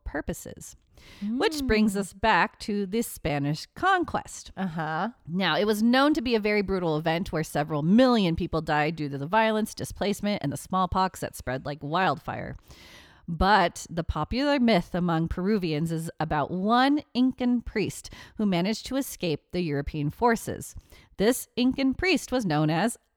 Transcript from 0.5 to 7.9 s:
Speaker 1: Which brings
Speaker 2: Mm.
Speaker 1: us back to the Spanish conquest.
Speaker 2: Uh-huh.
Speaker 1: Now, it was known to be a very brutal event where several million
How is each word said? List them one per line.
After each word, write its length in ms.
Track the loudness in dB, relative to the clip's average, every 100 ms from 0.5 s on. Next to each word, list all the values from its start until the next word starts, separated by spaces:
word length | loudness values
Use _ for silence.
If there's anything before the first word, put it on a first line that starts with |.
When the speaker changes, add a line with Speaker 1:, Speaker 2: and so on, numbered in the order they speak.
| -16 -18 -20 _ -20 -20 -10 -6 0
Speaker 1:
Which 280 | 0 0 2
brings 280 | 4 4 2
Speaker 2:
Mm. 20 |
Speaker 1:
us 140 | -4
back 480 | -2 2 4 4 -2
to 260 | -4 -2 -2
the 160 | -2
Spanish 640 | -4 -4 -4 -2 0 -2 -6
conquest. 800 | -2 2 2 0 -4 -8 -16 -16 -8
Speaker 2:
Uh-huh. 520 | -6 -4 -4 -2 -4 -6 -6
Speaker 1:
Now, 300 | -2 0 2
it 80 |
was 180 | 2 2
known 320 | 4 4 4
to 80 | 2
be 140 | 2 0
a 40 |
very 220 | 2 0
brutal 340 | 0 0 0 0
event 360 | 0 0 0
where 100 | -4
several 400 | -2 -2 -2 0
million 540 | 4